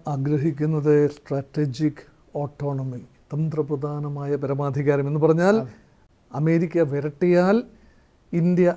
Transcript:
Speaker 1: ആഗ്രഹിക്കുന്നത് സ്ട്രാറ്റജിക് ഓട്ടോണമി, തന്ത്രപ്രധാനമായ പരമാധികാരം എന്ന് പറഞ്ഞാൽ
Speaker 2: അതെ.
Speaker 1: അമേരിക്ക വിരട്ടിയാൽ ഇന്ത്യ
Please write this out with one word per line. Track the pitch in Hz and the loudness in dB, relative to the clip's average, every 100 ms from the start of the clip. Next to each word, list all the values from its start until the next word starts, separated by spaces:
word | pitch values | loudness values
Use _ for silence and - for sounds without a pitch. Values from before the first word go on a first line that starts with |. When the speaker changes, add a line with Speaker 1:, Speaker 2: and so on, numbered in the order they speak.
| 147 | -6
Speaker 1:
ആഗ്രഹിക്കുന്നത് | 139 135 151 160 139 151 156 151 147 147 147 | -4 -2 0 -2 -2 -2 0 4 4 2 -2
സ്ട്രാറ്റജിക് | - 139 139 151 147 120 151 143 - _ _ 151 | -8 -8 -6 -4 -4 -2 -4 -4 -14 _ _ -8
ഓട്ടോണമി, | 143 - 143 135 131 123 - _ - | -8 -8 -6 -6 -6 -10 -14 _ -10
തന്ത്രപ്രധാനമായ | 147 156 156 143 143 147 147 147 143 143 143 | -4 -4 -2 -4 -4 -6 -6 -8 -6 -4 -4
പരമാധികാരം | 139 139 143 135 143 143 143 | -2 -2 -2 -2 2 2 0
എന്ന് | 151 | 2
പറഞ്ഞാൽ | 147 160 185 220 | 2 4 4 2
Speaker 2:
അതെ. | - - _ _ _ _ _ | 0 -12 _ _ _ _ _
Speaker 1:
അമേരിക്ക | 131 160 165 165 170 147 | -4 0 2 0 0 0
വിരട്ടിയാൽ | 143 147 - 180 175 180 220 - - _ _ _ _ _ | -2 -6 -2 2 4 4 2 0 -12 _ _ _ _ _
ഇന്ത്യ | 175 175 180 175 | 0 2 4 4